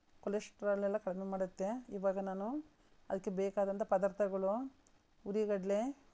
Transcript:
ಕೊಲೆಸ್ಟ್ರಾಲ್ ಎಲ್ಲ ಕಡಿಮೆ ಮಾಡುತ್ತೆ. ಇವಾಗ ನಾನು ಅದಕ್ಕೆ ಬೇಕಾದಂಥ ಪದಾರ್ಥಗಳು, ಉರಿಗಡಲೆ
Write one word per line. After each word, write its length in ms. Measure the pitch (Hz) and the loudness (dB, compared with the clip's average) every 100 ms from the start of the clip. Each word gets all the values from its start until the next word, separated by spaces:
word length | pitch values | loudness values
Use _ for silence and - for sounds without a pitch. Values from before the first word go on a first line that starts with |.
| _ - | _ -8
ಕೊಲೆಸ್ಟ್ರಾಲ್ 640 | 208 208 - - 202 202 | -2 -2 -4 -4 0 2
ಎಲ್ಲ 140 | 202 208 | 2 0
ಕಡಿಮೆ 280 | 185 180 196 | -2 -4 -4
ಮಾಡುತ್ತೆ. 600 | 190 185 - 190 254 247 | -2 -2 -2 -2 -2 -6
ಇವಾಗ 300 | 202 190 190 | 0 0 0
ನಾನು 460 | 196 190 208 294 - _ _ - - | -2 -2 -2 -4 -6 _ _ -20 -6
ಅದಕ್ಕೆ 220 | 196 196 | -4 -2
ಬೇಕಾದಂಥ 500 | 185 196 202 196 202 | 0 0 2 0 0
ಪದಾರ್ಥಗಳು, 920 | 220 196 196 180 202 190 190 220 269 - _ _ _ _ 202 | 2 4 4 2 0 2 0 0 -4 -10 _ _ _ _ -4
ಉರಿಗಡಲೆ 560 | 208 208 202 185 202 254 277 - | 0 2 0 0 0 0 -6 -6